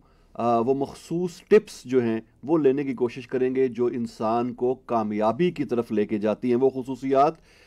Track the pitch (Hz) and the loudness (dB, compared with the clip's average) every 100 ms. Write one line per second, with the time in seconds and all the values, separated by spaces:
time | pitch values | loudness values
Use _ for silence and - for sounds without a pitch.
0 | _ _ _ - 117 117 117 139 135 - | _ _ _ -4 0 2 2 0 -2 -10
1 | - 165 180 - - 208 208 - 123 127 | -8 -4 -4 -6 4 4 4 -10 -2 2
2 | 117 113 - _ 127 165 135 139 135 123 | 2 -2 -6 _ -2 2 2 2 -2 -2
3 | 120 131 120 127 127 131 131 113 120 127 | -4 -4 -6 -2 0 0 0 0 -2 -2
4 | 117 - 110 120 123 120 123 127 - 117 | -6 -4 -2 0 -2 -2 -4 -4 -2 -2
5 | 107 104 107 120 180 165 120 120 117 107 | -2 0 0 2 0 -2 -4 -4 -2 -2
6 | 101 107 107 101 123 120 131 131 123 123 | 0 0 -2 -2 0 2 2 0 -8 -8
7 | 135 135 147 165 _ _ | 0 2 2 0 _ _